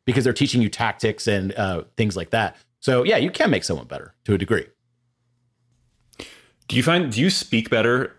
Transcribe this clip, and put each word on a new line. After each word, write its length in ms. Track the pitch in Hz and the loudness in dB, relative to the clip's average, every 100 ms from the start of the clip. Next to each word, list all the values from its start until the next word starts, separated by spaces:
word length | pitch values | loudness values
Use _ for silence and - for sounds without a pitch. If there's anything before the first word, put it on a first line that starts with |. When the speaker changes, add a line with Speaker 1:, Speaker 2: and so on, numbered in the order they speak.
| - | -2
Speaker 1:
because 180 | 123 | 0
they're 80 | 123 | 2
teaching 300 | 113 143 123 | 2 0 2
you 80 | 107 | 0
tactics 560 | - 113 - 110 101 - | 0 -4 -2 -4 -2 -2
and, 260 | 101 95 | -2 -2
uh, 280 | 113 98 85 - - | -2 -4 -4 -6 -2
things 180 | 107 87 | -2 -2
like 140 | 82 | -4
that. 260 | 113 98 - _ _ | -2 -2 -6 _ _
So 240 | - 127 | 0 2
yeah, 160 | 156 220 | 4 2
you 120 | 165 | 2
can 200 | - 262 | 0 0
make 140 | 101 | 0
someone 220 | - 78 62 | -2 -6 -8
better 280 | 69 - _ | -14 -16 _
to 80 | - | 0
a 60 | 98 | 0
degree. 260 | 101 98 - _ _ _ _ _ _ _ _ _ _ _ _ _ _ - - - _ _ - | 2 -2 -2 _ _ _ _ _ _ _ _ _ _ _ _ _ _ -20 -20 -20 _ _ -6
Speaker 2:
Do 80 | 151 | -2
you 80 | |
find, 260 | 156 175 151 | 2 2 0
do 100 | 110 | 0
you 100 | 180 | 0
speak 380 | - - 113 110 | 0 0 -2 0
better? 460 | 117 113 127 - | 2 2 2 -2